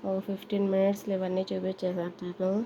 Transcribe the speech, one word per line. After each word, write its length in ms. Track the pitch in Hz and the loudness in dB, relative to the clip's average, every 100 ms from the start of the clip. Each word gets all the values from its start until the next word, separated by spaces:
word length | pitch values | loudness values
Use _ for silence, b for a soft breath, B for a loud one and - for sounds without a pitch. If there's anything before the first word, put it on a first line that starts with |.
| 196 | 0
ఓ 80 | 190 196 | -2 -2
ఫిఫ్టీన్ 400 | 190 - 202 196 | -6 -2 0 4
మినిట్స్లో 400 | 190 196 202 - 190 | 6 4 2 -2 -2
ఇవన్నీ 240 | 185 185 190 | 0 -2 -2
చూపించేసాను 640 | 190 185 185 185 180 170 175 | -2 -4 -2 -2 -2 -4 -6
నేను. 300 | 180 180 185 196 | -8 -2 0 0